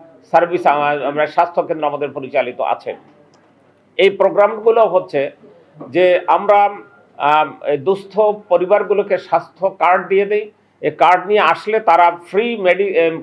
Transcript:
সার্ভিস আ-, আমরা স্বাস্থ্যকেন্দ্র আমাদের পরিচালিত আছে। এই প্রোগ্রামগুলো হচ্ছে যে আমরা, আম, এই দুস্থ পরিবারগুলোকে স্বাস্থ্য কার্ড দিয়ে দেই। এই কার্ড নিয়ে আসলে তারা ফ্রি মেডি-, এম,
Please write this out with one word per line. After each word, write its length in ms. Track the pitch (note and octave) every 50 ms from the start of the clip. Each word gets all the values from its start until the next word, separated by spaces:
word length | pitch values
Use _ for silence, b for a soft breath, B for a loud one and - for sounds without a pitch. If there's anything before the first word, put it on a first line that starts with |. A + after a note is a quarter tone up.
| - - - _ _ _
সার্ভিস 360 | E3+ E3 F3 E3+ F3 E3+ F3
আ-, 380 | D#3+ C#3+ D3 D3 D3 D3 C#3+ B2
আমরা 220 | C#3+ C#3+ D3+ D3+
স্বাস্থ্যকেন্দ্র 600 | D3+ - E3 F3 E3+ - F#3 E3 - E3 D#3 D3+
আমাদের 220 | C#3+ C#3+ C#3 D3 C#3
পরিচালিত 500 | A#2+ D3 C3 B2+ - C3+ A#2+ B2 A#2+ -
আছে। 360 | A#2+ - A#2+ - - A#2 - - _ _ _ _ _ _ _ _ _ _ _ _ _ _ _ _ _ _ _
এই 140 | - F#3 G3
প্রোগ্রামগুলো 760 | G3 - F#3+ F#3+ D#3+ G3 G3+ G#3 A3+ G#3+ G#3+ A3+ A3+ A#3 A3
হচ্ছে 440 | F3+ F3 F3+ F#3 - - C#3 C3+ D3 - _ - - - - _ _ _ - C#3+ C3
যে 320 | B2 F3 F3+ F3+ F3+ - -
আমরা, 440 | - D#3+ - - G3+ G3+ G3+ G3+ G3+ G3+ - - - _ - _ _ _
আম, 360 | - - C#3+ D3+ D#3 D3+ C#3+ - - -
এই 120 | - D3 C#3+
দুস্থ 420 | C3 F#3 G3 G3 F#3+ - - G3+ G#3+ G#3+ G#3 G#3 - -
পরিবারগুলোকে 720 | F3+ E3+ F3+ F3+ G#3 G3+ G3 G3 G3+ G3 G3 G3 F#3+ F3+
স্বাস্থ্য 500 | - - E3 E3 - - _ - F3+ G3
কার্ড 400 | F#3+ - D#3+ F3 F3+ F#3+ F3+ F3
দিয়ে 180 | F#3+ G3 G3+
দেই। 240 | G3 G#3 G#3 G#3+ G#3 - _ _ _ _ -
এই 100 | - D3+
কার্ড 360 | D3+ - E3 E3 F3+ F3+ F3+
নিয়ে 140 | F#3+ G#3 G#3
আসলে 400 | F3 D#3+ E3 - - G#3+ G#3+ A3
তারা 360 | G#3+ F3 E3 E3+ F3 E3+ F3 F3 - -
ফ্রি 280 | - G3 A#3 A#3+ A#3
মেডি-, 380 | G#3 F#3+ F3+ F3+ F3+ G3+ G3 -
এম, 280 | E3 E3 E3 D#3+ D#3